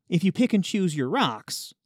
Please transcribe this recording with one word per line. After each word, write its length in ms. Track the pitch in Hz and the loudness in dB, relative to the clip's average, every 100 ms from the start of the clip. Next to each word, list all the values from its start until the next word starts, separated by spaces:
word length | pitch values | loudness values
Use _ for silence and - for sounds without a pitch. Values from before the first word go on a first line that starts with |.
| - | -2
if 160 | 175 | 0
you 80 | 185 | 2
pick 200 | - 247 | 2 2
and 100 | 208 | 2
choose 320 | 175 208 185 151 | 0 0 0 0
your 120 | 127 | -2
rocks, 640 | 220 185 110 - - - - | 0 0 -2 -8 -12 -12 -12